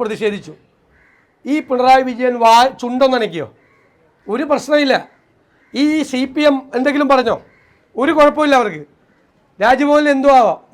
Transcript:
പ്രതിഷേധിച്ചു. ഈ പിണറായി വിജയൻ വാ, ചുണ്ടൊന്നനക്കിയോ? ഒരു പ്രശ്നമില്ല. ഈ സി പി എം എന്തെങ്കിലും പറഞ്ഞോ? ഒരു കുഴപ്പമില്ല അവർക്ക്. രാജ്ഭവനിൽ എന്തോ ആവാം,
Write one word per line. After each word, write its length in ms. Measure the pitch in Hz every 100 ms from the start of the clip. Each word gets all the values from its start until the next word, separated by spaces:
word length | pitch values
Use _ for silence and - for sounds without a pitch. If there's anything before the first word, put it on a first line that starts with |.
പ്രതിഷേധിച്ചു. 540 | 226 202 214 202 156 151 _ _ _ _ _ _ _ _ 240
ഈ 20 | 302 -
പിണറായി 360 | 247 254 262 254
വിജയൻ 260 | 233 254 247
വാ, 100 | 226 233 262 -
ചുണ്ടൊന്നനക്കിയോ? 680 | 240 254 269 254 214 165 127 _ _ _ _ _ _ _ -
ഒരു 140 | 226 302
പ്രശ്നമില്ല. 440 | 285 - 294 277 220 - _ _ _ _ _ _ 226
ഈ 20 | 294 311 277
സി 120 | 254 262
പി 80 | 269 302
എം 60 | 269 254 240
എന്തെങ്കിലും 320 | 269 285 277
പറഞ്ഞോ? 220 | 269 233 170 _ _ _ _ _ -
ഒരു 100 | 285 311
കുഴപ്പമില്ല 400 | 294 294 302 269
അവർക്ക്. 200 | 220 156 147 _ _ _ _ _ _ _
രാജ്ഭവനിൽ 480 | 208 254 285 294 294 269
എന്തോ 140 | 277 269
ആവാം, 180 | 214 156 _